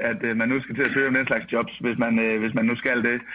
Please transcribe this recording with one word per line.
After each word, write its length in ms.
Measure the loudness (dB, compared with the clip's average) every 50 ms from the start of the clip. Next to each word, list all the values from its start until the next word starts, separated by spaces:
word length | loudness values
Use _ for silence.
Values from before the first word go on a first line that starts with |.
| -4 -4
at, 100 | -2 -2 -2
øh, 140 | 0 0 0
man 80 | 0 0
nu 120 | 0 -2
skal 140 | -4 -4 -2
til 100 | 0 0
at 60 | 2 2
søge 140 | 2 2
om 60 | 2 2
den 120 | 2 2
slags 200 | 2 0 -2 -2 -2 -2
jobs, 200 | -2 -2 -2 -6 -4 -4
hvis 120 | -2 0 0 2
man, 160 | 2 2 2
øh, 200 | 2 2 2 0
hvis 120 | 0 0 0
man 120 | 0 2
nu 100 | 0 0
skal 280 | 0 0 0 0 2 2
det. 140 | 0 0 -2 -4 -8